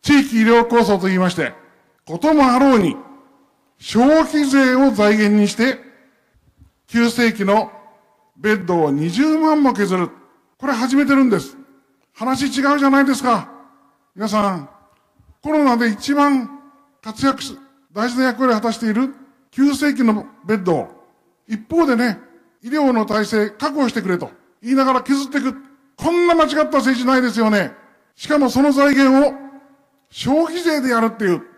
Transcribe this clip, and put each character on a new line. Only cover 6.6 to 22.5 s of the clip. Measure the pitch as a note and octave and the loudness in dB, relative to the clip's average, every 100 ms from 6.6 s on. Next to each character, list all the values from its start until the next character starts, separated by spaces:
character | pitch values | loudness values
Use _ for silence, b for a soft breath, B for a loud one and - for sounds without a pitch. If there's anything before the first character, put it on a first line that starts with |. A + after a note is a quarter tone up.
| - _ _ | -20 _ _
急 | A#3 A#3 | -2 0
性 | A#3 A#3 | 2 -2
期 | A3 G3 | 0 0
の | G#3+ - - - _ _ _ _ _ | 0 0 -12 -20 _ _ _ _ _
ベ | G#3 | -2
ッ | G#3+ F3 | -2 0
ド | F3 D3+ | 0 0
を | |
二 | C#3 E3 | -2 -2
十 | F3+ D#4 D#4 | -2 0 2
万 | D#4 D4+ | 2 2
も | C4+ | 0
削 | G#3+ G3 F#3 | 0 -2 -2
る。 | E3+ - _ _ _ _ | -4 -8 _ _ _ _
こ | C4+ | -6
れ | |
始 | A#3 B3 C4+ | -4 0 0
め | C#4 | 2
て | C#4 | 2
る | |
ん | C4 | 2
で | G3 | 0
す。 | - - - _ _ _ _ - | -4 -18 -20 _ _ _ _ -10
話 | A#3 C4 C#4 | -6 -4 -4
違 | C4+ C#4 C#4+ | -2 0 2
う | |
じ | C#4 | 2
ゃ | |
な | C#4 | 2
い | C#4 | 2
で | |
す | B3+ | 0
か。 | B3 G#3+ - - - _ _ _ _ F#3 | 0 -2 -4 -20 -20 _ _ _ _ -10
皆 | G#3+ | -4
さ | G#3 G3+ F3+ | -2 -2 -4
ん、 | C3+ _ _ _ _ _ _ _ | -12 _ _ _ _ _ _ _
コ | D4 | -4
ロ | D4+ | 0
ナ | C#4 A#3+ | 2 2
で | A#3+ | -2
一 | G3+ - C#4+ | -4 -4 0
番 | C#4+ C4+ A3 - - _ _ _ | 2 0 -4 -16 -20 _ _ _
活 | A3 G#3+ | -18 -4
躍 | C4+ C4+ | -4 -4
し、 | - - - _ _ | -12 -16 -20 _ _
大 | F#3+ A#3+ | -6 -4
事 | A#3+ | -2
な | |
役 | C4 A#3 | -2 0
割 | C4 | 0
を | A3 | 0
果 | |
た | A#3 | -2
し | A3 | -4
て | A3+ | -4
い | G#3+ | -2
る | C4+ - - _ _ | -4 -8 -20 _ _
急 | - C#4 C#4 | 0 0 0
性 | D4 | -2
期 | A3+ | 0
の | A#3 G#3+ - _ E3+ | 0 0 -6 _ -6
ベ | G#3+ | -4
ッ | |
ド | F3+ D3+ | 0 -2
を、 | F#2+ - _ _ _ _ _ | -4 -16 _ _ _ _ _
一 | A3 - | -12 -4
方 | E4 D#4 | 0 0
で | A#3 | 0
ね、 | B3 F3+ - _ _ | -2 -4 -14 _ _